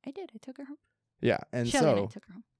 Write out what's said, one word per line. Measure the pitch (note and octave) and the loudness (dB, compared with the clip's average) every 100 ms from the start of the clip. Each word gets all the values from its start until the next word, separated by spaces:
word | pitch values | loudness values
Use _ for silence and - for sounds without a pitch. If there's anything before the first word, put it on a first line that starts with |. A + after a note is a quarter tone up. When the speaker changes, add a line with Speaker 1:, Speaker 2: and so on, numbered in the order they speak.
| - | -12
Speaker 1:
I | |
did. | E4 F4+ | -12 -14
I | A3 | -14
took | - C4 | -16 -16
her | C#4 | -16
home. | D4 _ _ _ _ | -18 _ _ _ _
Speaker 2:
Yeah. | A#2 - - | 0 0 -2
And | B2 A#2+ | -4 0
Speaker 1:
Shelly | C#4 D#3 | 4 4
and | G#2 | 4
I | |
Speaker 2:
so, | G2+ | 0
Speaker 1:
took | - _ | -8 _
her | |
home. | F#3+ _ | -20 _